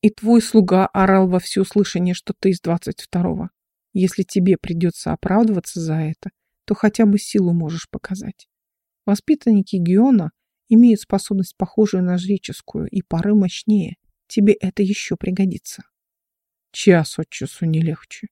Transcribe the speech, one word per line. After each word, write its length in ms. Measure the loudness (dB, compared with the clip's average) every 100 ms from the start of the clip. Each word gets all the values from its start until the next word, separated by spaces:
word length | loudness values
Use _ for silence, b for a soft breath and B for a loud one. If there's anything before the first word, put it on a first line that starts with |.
И 80 | 2
твой 320 | 0 2 2
слуга 460 | 4 2 4 2 2
орал 400 | 0 2 4 2
во 120 | 0
всеуслышание, 760 | -2 -4 -2 0 0 -2 -2
что 200 | -4 -8 -4
ты 120 | -2
из 100 | -2
двадцать 400 | -2 -4 -4 -12
второго. 480 | -6 -4 -2 -4 -8 _ _ _ _
Если 300 | -2 -2 -2
тебе 340 | -4 0 2 0
придётся 540 | -2 -2 -2 -4 -8
оправдываться 720 | -6 0 2 2 0 -6 -8
за 140 | -4 -4
это, 340 | -4 -8 -14 _ _ _ -6
то 100 | 0
хотя 300 | 0 2 2
бы 120 | 2
силу 360 | 0 -2 0
можешь 360 | 0 -4 -8 -12
показать. 580 | -14 -10 -12 -12 -16 _ _ _ _ _ _ -2
Воспитанники 720 | -2 0 0 2 2 2 -2
Гиона 560 | 2 4 4 4 0 _ _ _ _
имеют 320 | 6 8 6
способность, 560 | 0 -4 -2 -4 -4 _
похожую 460 | -6 0 0 0
на 140 | -2 -2
жреческую, 680 | -2 -4 -6 -16 -12 -10 -6
и 120 | -6
поры 320 | -4 -4 2
мощнее. 600 | 2 0 -4 -2 0 -2 -10 _ _ _
Тебе 260 | 0 2
это 300 | 2 0 -2
ещё 340 | -2 -2 -6 -6
пригодится. 680 | -6 -2 -2 -2 -14 -20 -20 _ _ _ _ _ _ _ _
Час 460 | -2 4 4 2 -6
от 120 | -10
часу 360 | -10 -12 -6 -2
не 160 | -2
легче. 460 | -2 -6 _ -20 -20